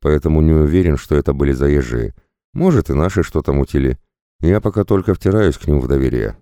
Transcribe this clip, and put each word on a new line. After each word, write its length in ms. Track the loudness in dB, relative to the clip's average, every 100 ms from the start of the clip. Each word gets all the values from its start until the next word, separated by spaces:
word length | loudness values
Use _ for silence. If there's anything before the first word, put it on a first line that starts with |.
поэтому 400 | -2 0 2 2
не 120 | 4
уверен, 440 | 4 2 2 2 0
что 180 | 0
это 180 | -2 0
были 200 | 0 0
заезжие. 600 | 0 0 0 -2 -4 -6 -10 _ _ _
Может, 380 | -2 0 0 0
и 40 |
наши 280 | 0 -2 -2
что-то 300 | -4 -4 -2
мутили. 460 | -2 -2 -2 -2 -4 _ _ _ -4
Я 200 | 0 0
пока 240 | 0 -2
только 300 | 0 0 0
втираюсь 440 | -2 0 0 0 -2
к 100 | 0
ним 120 | 0
в 60 | 0
доверие. 500 | -2 0 -2 -6 -10